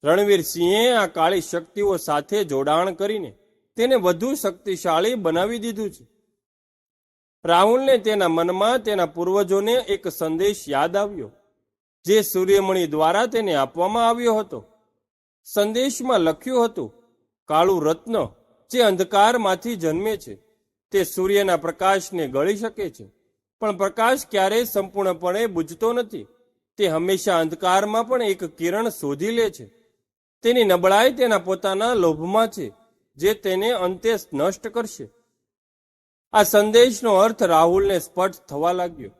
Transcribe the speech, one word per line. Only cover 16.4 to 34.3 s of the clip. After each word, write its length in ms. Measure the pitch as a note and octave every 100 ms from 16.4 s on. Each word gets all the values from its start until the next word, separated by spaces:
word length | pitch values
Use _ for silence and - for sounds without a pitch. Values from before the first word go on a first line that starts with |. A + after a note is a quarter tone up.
| - B3+ A#3
હતું, 280 | - A#2 _ _ _ _ _ _
"કાળું 380 | D3+ F3 F#3 D3+
રત્ન 400 | D#3+ - A3+ C3 - _ _ _
જે 120 | B3
અંધકારમાંથી 960 | A3+ F#3 F#3 G3+ G#3 A#3+ G#3 F#3 A#3 A3+
જન્મે 420 | E3 D#3+ G#3 G#3+
છે, 180 | - G2 _ _ _ _ _
તે 120 | G3
સૂર્યના 540 | F3 - F#3+ G3+ G3 E3+
પ્રકાશને 720 | D#3+ E3 F#3+ G3 - F3+ D3
ગળી 300 | C3 D#3+ G#3
શકે 320 | A3+ G#3+ F#3+
છે, 220 | A#2 G2+ _ _ _ _ _
પણ 180 | G#3+ F#3+
પ્રકાશ 500 | G3 G3 A3+ B3+ -
ક્યારેય 360 | G3+ F#3+ A3
સંપૂર્ણપણે 840 | A#3+ G3+ G3 G3 F#3+ F3 F3+ F#3+ A#3
બુઝતો 460 | F3 D#3+ E3+ A3
નથી. 340 | A#3+ A3 F#3 G2+ _ _ _ _ _
તે 100 | G3+
હંમેશા 520 | D#3+ F3 F#3+ G#3 F3
અંધકારમાં 680 | D#3+ D#3+ F3+ F#3 G#3 A3 A3+
પણ 160 | B3+
એક 200 | A3+ G3
કિરણ 460 | E3+ - E3 G3 A3+
શોધી 420 | - C#3+ C#3+ E3
લે 180 | A#3 A3
છે. 160 | - G#2+ _ _ _ _ _ _ _
તેની 220 | A3+ B3
નબળાઈ 480 | G#3+ F3+ F3+ G3 B3+
તેના 280 | B3 B3 G#3
પોતાના 540 | F3 F#3 G3 F#3+ A3+
લોભમાં 540 | A#3+ F3 D#3 E3+ G3+ A3+
છે, 240 | A3 B2+ - _ _ _ -
જે 180 | F3+
તેને 380 | G#3+ G3+ F#3 G#3+
અંતે 440 | A#3+ F3+ F#3 A3 A3 -